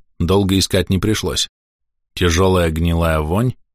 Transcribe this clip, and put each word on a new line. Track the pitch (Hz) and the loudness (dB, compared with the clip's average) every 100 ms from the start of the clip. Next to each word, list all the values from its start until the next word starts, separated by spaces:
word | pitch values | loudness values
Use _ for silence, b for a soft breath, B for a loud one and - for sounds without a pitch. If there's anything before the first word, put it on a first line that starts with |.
| _ _ | _ _
долго | 85 98 98 95 | 0 2 2 0
искать | - 95 90 | 0 -2 0
не | 95 | 0
пришлось. | 104 107 87 - - _ _ _ _ _ _ - | 0 -2 -4 -6 -6 _ _ _ _ _ _ -2
Тяжелая | 90 82 95 92 82 | 0 2 2 2 0
гнилая | 80 85 82 82 78 | 0 0 0 0 0
вонь, | 78 95 123 - _ | -2 -2 -2 -4 _